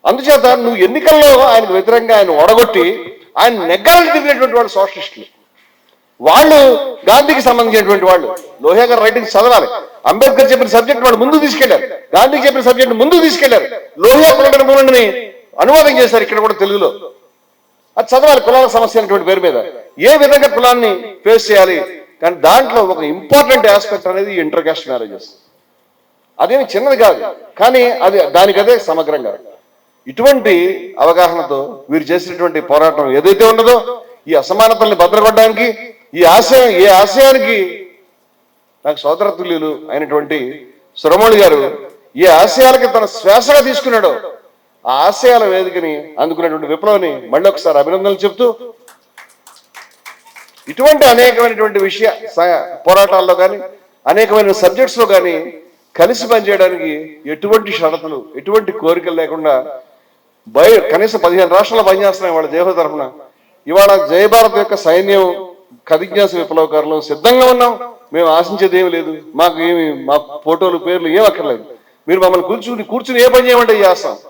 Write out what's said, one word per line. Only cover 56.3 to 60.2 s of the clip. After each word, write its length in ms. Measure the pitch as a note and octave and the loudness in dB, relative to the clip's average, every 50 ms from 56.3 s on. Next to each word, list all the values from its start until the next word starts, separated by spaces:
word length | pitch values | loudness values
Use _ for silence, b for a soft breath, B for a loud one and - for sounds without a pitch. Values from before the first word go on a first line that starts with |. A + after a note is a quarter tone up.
| A#3 A3 G#3 G3 G3+ F#3+ F#3 F#3 F3+ E3+ D#3+ D#3+ D3+ D3+ D#3 D#3 D3+ _ _ | -2 -2 0 -2 0 0 0 0 -2 -6 -8 -8 -10 -10 -12 -16 -20 _ _
ఎటువంటి 460 | C#3+ D#3 D3+ G3 G3+ A3 A3 G#3 G3+ | -12 -12 -10 -4 -2 -2 -2 -2 -4
షరతులు, 520 | - F3 E3 D#3 D#3+ - D#3 D#3+ D3+ C3 - - - | -8 -4 -4 -4 -4 -6 -10 -12 -12 -12 -14 -16 -20
ఎటువంటి 360 | C3 C#3+ F#3+ G#3 A3 G#3 - | -14 -8 -2 -2 -2 -2 -2
కోరికలు 420 | G#3+ - D#3 D#3+ E3+ F3 E3+ F3 E3 | -10 -4 -2 -2 -2 -2 -4 -6 -6
లేకుండా 680 | D#3+ D#3+ D3 D#3 D#3+ D#3 D3+ C#3 B2+ C3 D3+ C#3 B2+ _ _ _ _ _ _ _ _ | -6 -6 -6 -8 -4 -2 -2 -2 -2 -4 -8 -16 -18 _ _ _ _ _ _ _ _